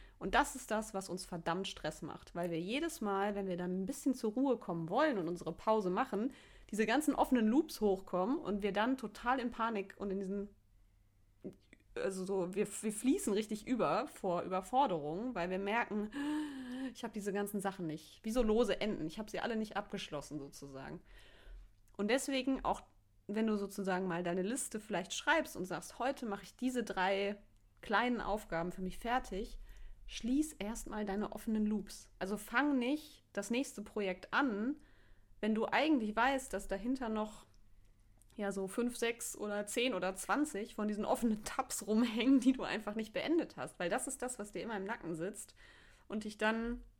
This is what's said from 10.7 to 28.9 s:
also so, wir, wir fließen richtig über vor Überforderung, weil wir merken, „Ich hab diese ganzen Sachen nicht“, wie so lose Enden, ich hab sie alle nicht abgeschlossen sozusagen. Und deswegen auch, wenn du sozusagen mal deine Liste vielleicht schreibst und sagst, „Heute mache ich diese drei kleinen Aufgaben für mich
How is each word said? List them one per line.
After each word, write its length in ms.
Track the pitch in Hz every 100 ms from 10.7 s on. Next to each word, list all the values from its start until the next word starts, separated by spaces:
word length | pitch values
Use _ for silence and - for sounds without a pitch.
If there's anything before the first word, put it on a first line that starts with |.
| - - _ _ _ - _ 196 - _ - _ -
also 300 | 196 190 185
so, 280 | 196 180 190
wir, 120 | 208 -
wir 100 | 214
fließen 420 | 208 254 381 -
richtig 340 | 202 214 214 -
über 400 | 240 156 180 285
vor 340 | - 196 175
Überforderung, 920 | 180 185 185 254 277 170 143 170 254 214
weil 140 | 175
wir 80 | 185
merken, 500 | 196 226 - 208 214 277 285 302 302 269 254 247 262
„Ich 100 | -
hab 100 | 226
diese 200 | 214 202
ganzen 260 | 196 202 208
Sachen 260 | 196 185 165
nicht“, 320 | 156 - -
wie 80 | 220
so 100 | 247
lose 400 | 214 214 208 -
Enden, 240 | 208 - 156
ich 140 | 220
hab 100 | 214
sie 100 | -
alle 160 | - 220
nicht 220 | 214 196
abgeschlossen 640 | 208 196 - 147 - 147
sozusagen. 600 | 139 - 139 135 143 165 - - - - - - - - - -
Und 140 | 208
deswegen 540 | 262 269 269 254 262 -
auch, 160 | 196 - _ _ _ -
wenn 200 | 214 220
du 80 | 214
sozusagen 500 | 202 202 190 185 190
mal 160 | 170
deine 180 | 175 180
Liste 360 | 190 262 - 214
vielleicht 340 | - 180 180
schreibst 420 | - - 320 - -
und 100 | 180
sagst, 340 | 156 - -
„Heute 260 | 247 269 233
mache 180 | 196
ich 120 | - -
diese 280 | 254 247
drei 540 | 226 190 185 196 202 208 - - - _
kleinen 400 | - 202 247 233
Aufgaben 500 | - 208 - 165 175
für 100 | 185
mich 180 | 185